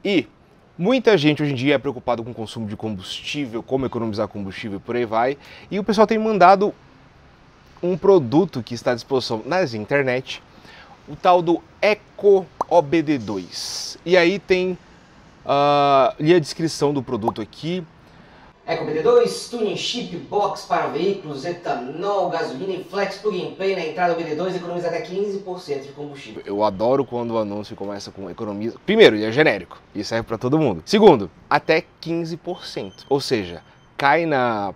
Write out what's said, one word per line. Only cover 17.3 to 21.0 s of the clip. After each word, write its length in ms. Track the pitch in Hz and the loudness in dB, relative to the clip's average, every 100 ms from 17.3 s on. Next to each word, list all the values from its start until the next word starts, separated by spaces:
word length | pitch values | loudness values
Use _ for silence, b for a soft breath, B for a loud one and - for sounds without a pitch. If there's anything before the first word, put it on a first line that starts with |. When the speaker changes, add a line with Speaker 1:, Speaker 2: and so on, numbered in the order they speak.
| 107 | -4
Speaker 1:
aqui. 420 | 107 - 151 180 160 - B B B B B _ - | -12 -10 -6 -6 -8 -20 B B B B B _ -8
Speaker 2:
Eco 160 | 165 | -6
O 40 | 151 | -4
B 60 | |
D 80 | 156 | 0
dois, 480 | 226 240 208 - - | 4 4 4 -2 -10
tuning 300 | 240 208 160 | -4 -4 -4
chip, 360 | - 240 175 | -6 -6 -8
box 520 | 170 135 - 151 - - | -12 -6 -2 -2 -4 -4
para 220 | 175 123 | -4 -2
veículos, 580 | 139 | -2